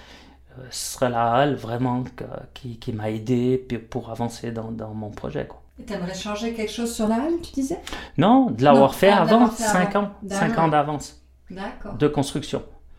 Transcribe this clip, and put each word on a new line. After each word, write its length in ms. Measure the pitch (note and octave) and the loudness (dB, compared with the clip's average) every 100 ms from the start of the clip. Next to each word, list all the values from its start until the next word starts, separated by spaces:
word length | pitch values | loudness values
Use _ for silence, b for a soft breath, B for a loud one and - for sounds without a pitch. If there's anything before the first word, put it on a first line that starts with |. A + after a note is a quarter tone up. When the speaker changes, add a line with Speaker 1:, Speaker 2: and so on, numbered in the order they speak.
| B B B B - B2+ | B B B B -20 -20
Speaker 1:
euh, 40 | B2+ | -14
ce 260 | - - - | -10 -10 -4
serait 140 | B2 | -2
la 220 | A#2 A#2 | 0 2
halle 240 | A#2+ C#3+ A#2+ | 4 2 0
vraiment 480 | A2 A#2+ B2+ B2 | -4 -2 -2 -2
que, 220 | B2+ - A#2 - - | -6 -10 -12 -12 -14
qui, 240 | - B2 A2+ | -16 -14 -10
qui 140 | - | -8
m'a 180 | G#2+ A2 | -6 -6
aidé 480 | A2 A2 B2 B2 C3 | -4 -2 0 2 0
p-, 200 | B2+ A#2 | -2 -10
pour 320 | - B2+ A2+ | -8 -10 -8
avancer 400 | A2+ A#2+ - A#2+ | -6 -6 -6 -10
dans, 180 | A2+ A2 | -8 -8
dans 220 | A2+ G#2+ | -10 -10
mon 160 | G#2+ G#2+ | -10 -10
projet, 360 | G#2 C3 C#3+ - | -10 -8 -8 -8
quoi. 140 | - - - | -12 -20 -20
Speaker 2:
Et 40 | |
t'aimerais 320 | - F#3+ F3+ F#3+ | -10 -8 -8 -8
changer 400 | G#3 G#3 A#3 A3+ | -8 -6 -6 -6
quelque 160 | G#3+ | -6
chose 200 | - A#3 | -6 -6
sur 160 | - G#3+ | -2 0
la 100 | A3+ | 0
halle, 220 | D4+ E4+ | 0 -4
tu 80 | - | -4
disais ? 260 | - C4+ F4+ B B B - | -6 -4 -6 B B B 2
Speaker 1:
Non, 320 | F#3 C4 B3 | 6 6 4
de 140 | A2 | 4
l'avoir 240 | C#3 C3+ C3+ | 8 8 8
Speaker 2:
Non, 100 | - | 6
Speaker 1:
fait 120 | F#3+ | 6
Speaker 2:
ah, 60 | G3+ | 6
de 40 | |
Speaker 1:
avant, 100 | E3 A3+ | 6 6
Speaker 2:
l'avoir 120 | A#3+ | 6
fait 100 | - | 2
Speaker 1:
cinq 320 | A3 F#3 F3+ G#3 | 2 2 2 0
Speaker 2:
avant. 120 | G3+ | -2
Speaker 1:
ans, 40 | - G3 | -6 -6
cinq 200 | G3 D#3+ | -2 0
Speaker 2:
D'accord. 140 | - | 2
Speaker 1:
ans 40 | E3 | 2
d'avance 520 | D3+ C#3+ D3 - - _ _ - | 2 2 -4 -8 -18 _ _ -16
Speaker 2:
D'accord. 420 | F#3 G#3 - - | -12 -12 -12 -12
Speaker 1:
de 140 | F3+ D3 | 0 0
construction. 560 | D3 C#3 D#3 - C3+ - - - | 2 -2 -4 -6 -8 -8 -18 -20